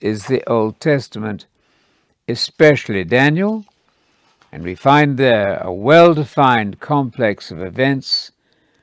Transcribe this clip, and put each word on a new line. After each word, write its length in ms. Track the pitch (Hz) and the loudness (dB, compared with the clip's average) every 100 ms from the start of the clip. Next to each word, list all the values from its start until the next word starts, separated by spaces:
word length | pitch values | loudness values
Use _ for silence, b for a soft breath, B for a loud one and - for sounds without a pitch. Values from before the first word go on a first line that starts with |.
is 260 | 104 107 113 | -6 -6 -4
the 160 | 127 - | -4 0
Old 320 | 117 110 - | -2 -2 -2
Testament, 640 | 160 143 - 110 107 101 - _ _ _ _ _ _ _ - | -2 -2 -4 -10 -10 -10 -14 _ _ _ _ _ _ _ -10
especially 800 | 120 - - 151 143 - 98 | -8 -6 4 4 4 -2 -6
Daniel, 640 | 87 120 143 160 202 220 208 _ _ _ _ _ _ _ _ | -2 0 2 0 -2 -6 -10 _ _ _ _ _ _ _ _
and 120 | 76 | -14
we 120 | 85 | -12
find 440 | 92 139 147 147 127 | -2 2 4 2 2
there 400 | 135 110 98 - | 2 2 0 -4
a 140 | 90 | -8
well-defined 1080 | 92 113 165 170 151 139 - 135 117 104 - | -4 4 6 6 4 -2 0 2 2 -2 -8
complex 680 | - 147 127 - 110 98 - | -4 -2 -2 -2 -2 -2 -10
of 100 | 82 | -12
events 720 | 92 95 135 135 - - - _ _ _ _ _ | -10 -2 -2 -2 -4 -8 -8 _ _ _ _ _